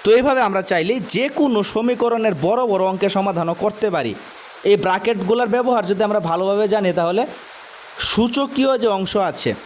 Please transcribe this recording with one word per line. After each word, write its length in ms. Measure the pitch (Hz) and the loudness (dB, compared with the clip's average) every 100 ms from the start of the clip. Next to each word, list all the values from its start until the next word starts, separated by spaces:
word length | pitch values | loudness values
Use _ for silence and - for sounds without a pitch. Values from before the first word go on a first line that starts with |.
তো 80 | 196 | 6
এইভাবে 300 | 233 262 262 | 4 6 2
আমরা 200 | 220 196 | 2 0
চাইলে 380 | 185 180 170 247 | 0 0 0 -2
যে 300 | 185 190 269 | -2 -2 -2
কোনো 340 | 277 294 220 | 0 0 2
সমীকরণের 680 | 202 214 233 240 240 233 220 170 | 0 -2 -2 0 0 2 0 0
বড় 260 | 160 233 247 | 0 0 0
বড় 180 | 190 185 | 0 0
অঙ্কের 240 | 190 196 | 0 0
সমাধানও 440 | 190 196 170 170 | 0 0 -2 -2
করতে 360 | 175 202 208 214 | -2 -2 -2 -2
পারি। 260 | 170 120 95 - - - - | -2 -4 -6 -12 -18 -18 -6
এই 140 | 185 202 | 2 2
ব্র্যাকেটগুলোর 720 | 190 185 202 226 185 233 240 | 2 0 0 -2 0 0 2
ব্যবহার 380 | 240 247 247 180 | 0 2 0 0
যদি 180 | 190 | 0
আমরা 160 | 214 208 | 2 0
ভালোভাবে 480 | 165 165 190 202 214 | 0 -2 0 0 2
জানি, 260 | 214 190 | 2 2
তাহলে 320 | 175 170 185 285 - - - - - - - | 2 0 0 -2 -6 -18 -18 -18 -20 -18 -6
সূচকীয় 800 | - - 233 247 269 269 269 262 | -2 2 2 2 -2 2 2 2
যে 100 | 226 | 2
অংশ 300 | 196 190 214 | 0 0 0
আছে 360 | 185 143 131 101 | 0 0 -2 -4